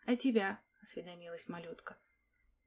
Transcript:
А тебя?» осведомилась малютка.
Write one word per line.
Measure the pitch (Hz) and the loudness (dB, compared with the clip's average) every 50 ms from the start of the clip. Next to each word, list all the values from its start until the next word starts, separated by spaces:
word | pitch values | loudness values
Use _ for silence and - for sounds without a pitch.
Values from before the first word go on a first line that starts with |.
| - | 2
А | 240 247 | 2 2
тебя?» | 240 - 269 220 220 196 196 214 - _ _ _ _ | 4 6 6 6 6 4 4 -2 -4 _ _ _ _
осведомилась | 208 - - 175 170 180 175 175 175 170 170 170 - | -14 -10 -10 -8 -8 -10 -12 -14 -12 -10 -10 -10 -8
малютка. | - 180 170 165 165 165 - - - - - _ _ _ _ _ _ _ _ _ _ _ _ _ | -8 -8 -8 -8 -10 -12 -12 -12 -14 -14 -16 _ _ _ _ _ _ _ _ _ _ _ _ _